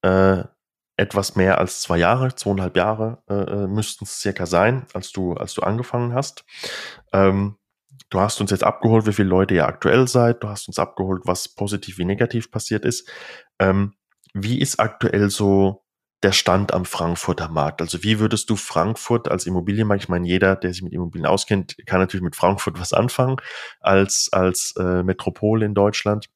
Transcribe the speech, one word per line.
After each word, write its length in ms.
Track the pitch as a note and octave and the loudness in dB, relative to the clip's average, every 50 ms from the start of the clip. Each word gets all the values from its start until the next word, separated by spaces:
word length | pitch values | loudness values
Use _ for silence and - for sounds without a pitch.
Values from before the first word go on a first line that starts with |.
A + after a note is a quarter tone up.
äh, 420 | - F#2 F#2 F#2+ F#2+ F#2+ F#2+ F#2 F#2+ - _ _ _ _ _ _ _ _ _ - | 2 4 4 6 6 4 4 2 -2 -8 _ _ _ _ _ _ _ _ _ -4
etwas 380 | - G2+ - G2+ G2 - - | -4 0 0 -2 -2 -2 0
mehr 200 | G2 F#2 F#2+ F#2 | 2 4 4 4
als 240 | - F2+ F#2 - - | 4 2 -2 -2 -8
zwei 160 | - - F2 | -4 -2 0
Jahre, 380 | E2+ E2+ F2 A2+ B2+ C3 B2+ - | 2 4 4 2 2 0 -2 -4
zweieinhalb 420 | - - G#2 G2+ F#2+ F#2 F2 - | -4 -4 -2 -2 -2 -2 0 2
Jahre, 460 | F2+ F2 G#2+ A2 A2 A2 A2+ A#2 _ _ _ | 2 2 2 0 -2 -4 -6 -6 _ _ _
äh, 40 | G2+ | -4
äh, 320 | G2+ G2 - - G2+ G2+ | -4 -2 -2 -4 -4 -4
müssten 380 | F#2 G2 G#2+ G#2+ - - - G2+ | -2 -2 -4 -4 -4 -8 -12 -14
es 160 | - - - | -14 -12 -6
circa 240 | - G#2 - - F2+ | -4 -4 -4 -4 -4
sein, 420 | E2 F2+ F2 G2 A2 B2+ C3 B2+ _ | 0 2 4 4 4 2 0 -6 _
als 180 | - F#2+ F#2 - | -12 -12 -12 -8
du, 200 | - G2 F#2+ F2+ | -6 -4 -4 -4
als 220 | E2+ - - - - | -4 -4 -8 -8 -6
du 80 | - | -4
angefangen 500 | - F#2+ G#2 A#2 B2 - - A#2+ A#2+ A#2+ | -2 -2 -2 -2 -6 -4 -4 -4 -4 -2
hast. 320 | A#2+ B2+ D3 - - - _ _ - - - - - - - - - - _ _ | -2 -4 -4 -6 -10 -18 _ _ -18 -14 -12 -12 -12 -12 -14 -14 -18 -20 _ _
Ähm, 440 | - G2 G2 G2 F#2+ G2 G2+ G2+ G2+ _ _ _ _ _ _ _ - - - _ | 2 4 4 4 4 2 -2 -4 -6 _ _ _ _ _ _ _ -20 -20 -18 _
du 100 | - F#2+ | 0 0
hast 200 | G2 A2 - - | 0 0 0 -4
uns 100 | G#2 F#2+ | -2 -2
jetzt 140 | G2+ F#2 - | 0 2 2
abgeholt, 420 | - - - - A2+ A2+ A2+ G#2+ | 0 0 2 2 4 4 6 4
wie 60 | G#2+ | 2
viele 160 | G2+ - G2+ F#2+ | 2 2 2 4
Leute 260 | F2+ F#2 G2 - G2 | 4 4 4 4 4
ihr 120 | E2+ D2 | 2 2
aktuell 420 | - - - - - - B2 C3 B2 | 2 0 0 2 4 4 4 4 4
seid. 340 | - B2+ A#2+ A#2 A#2+ - | 4 4 4 4 2 0
Du 60 | - G#2 | -4 -10
hast 180 | G#2 G2+ - - | -10 -10 -12 -8
uns 100 | - - | -4 -4
abgeholt, 440 | - - - - F#2+ F#2+ F#2+ F2+ F2+ | -4 -4 -4 -6 -4 -4 -4 -4 -2
was 240 | - F2+ - - - | -2 -2 -2 -4 -12
positiv 500 | _ - G2+ G2+ G#2 G2+ - - F#2+ F#2 | _ -6 -6 -4 -4 -6 -8 -10 -8 -6
wie 60 | F2 | -4
negativ 460 | F2+ G2 G2+ B2 A2+ - A#2 A2 _ | -4 0 0 0 -2 -2 -6 -6 _
passiert 340 | - A2 - - A2 G#2+ - | -8 -10 -6 -4 -4 -2 -2
ist. 240 | A#2+ A#2 - - - - - - - - - - _ _ _ | -2 -4 -4 -10 -14 -20 -20 -18 -18 -20 -20 -20 _ _ _
Ähm, 360 | F#2+ F#2+ F#2+ G2 G2+ G#2 - _ _ _ _ _ _ _ | 2 2 4 2 0 -2 -4 _ _ _ _ _ _ _
wie 280 | _ G2 G2 G#2+ B2 C3 | _ -6 -4 -2 0 0
ist 200 | - C3+ - - | -2 -2 0 0
aktuell 500 | A2+ A2+ - - - A2 - G2+ G#2 G2+ | -2 -2 0 -2 -2 0 2 2 2 2
so 540 | G2 - G#2 G2 G2 G2 G2 F#2+ G2 - _ _ _ _ _ _ _ _ - | 2 0 2 4 4 6 4 2 0 -4 _ _ _ _ _ _ _ _ 0
der 80 | G2 | 2
Stand 420 | F#2+ - - - F2+ G2 G2+ - - | 2 2 2 2 2 2 2 0 -2
am 100 | F#2 F2+ | -2 -2
Frankfurter 640 | - - - E2+ E2 F2 - - - F2 - E2 D#2+ | -4 -6 -4 -2 -2 -2 -4 -4 -4 -4 -4 -4 -6
Markt? 320 | D#2+ D#2+ C#2+ D2+ D2+ - | -2 -2 -2 -2 -2 -6
Also 220 | E2 E2 - E2+ | -6 -6 -6 -4
wie 160 | F#2 G#2+ A2 G#2+ | 0 0 0 2
würdest 320 | A2 G#2 A2 G#2 - - | 2 0 0 -2 -2 -2
du 60 | A2 | -4
Frankfurt 720 | G2 - - - - E2 G#2 A2+ - - - A#2+ A#2 - - | -4 -4 -4 0 0 0 0 -2 -6 -2 -2 -2 0 0 -2
als 160 | - F#2 - | -4 -2 -2
Immobilienmarkt, 560 | F2 F#2 F2+ E2+ G2 G2+ G#2+ A2+ G#2 G2+ G2 | -2 -2 -2 -2 -2 -2 0 2 0 0 -2
ich 60 | - - | 0 -2
meine, 180 | F2+ F2 F2 | -2 -2 0
jeder, 300 | F2 F2+ F#2 F#2+ F#2+ F#2+ | 0 2 4 4 4 2
der 160 | F#2+ - F2+ | 2 -2 -6
sich 100 | F2+ F#2 | -6 -6
mit 100 | F#2 F2 | -10 -8
Immobilien 340 | - E2+ F2+ E2+ D#2 E2+ D#2+ | -6 -6 -8 -6 -6 -4 0
auskennt, 500 | - F2 G2 - - G#2+ G2 F2+ - - - - | 2 2 2 2 0 0 -2 -2 -4 -12 -18 -8
kann 140 | - G2 F#2 | 0 2 2
natürlich 240 | F#2 F#2 - F#2+ F2+ | 2 2 0 -4 -4
mit 100 | E2+ - | -4 -2
Frankfurt 460 | - - F#2+ G2 F#2+ - - D#2 E2+ | 2 2 2 2 2 -2 -6 -6 -6
was 120 | F2+ - | -6 0
anfangen 440 | - - A2 B2 - - B2+ C3 C3+ C3 - - - - - - - _ | 2 2 2 2 0 0 0 0 0 -4 -6 -14 -16 -16 -16 -16 -18 _
als, 520 | - - G2 F#2+ G2 F#2+ - - - - | 0 4 4 4 4 2 0 -2 -2 0
als, 420 | - F#2+ F#2 F#2 F#2 - - - - - | 0 2 2 2 0 -2 -6 -6 -6 -4
äh, 260 | F#2 F2+ F2+ F2+ F2+ | -2 0 0 0 0
Metropole 600 | F#2 F#2 - - F#2+ F2 - - G#2+ A2 A2+ A2 | -2 -4 -4 -4 -8 -6 -2 -2 0 0 0 0
in 100 | G#2 G#2 | 0 2
Deutschland. 540 | G2+ G2+ G#2 G#2 - - G#2 G#2 G#2+ - _ _ | 2 2 2 2 0 -2 -2 -2 -2 -4 _ _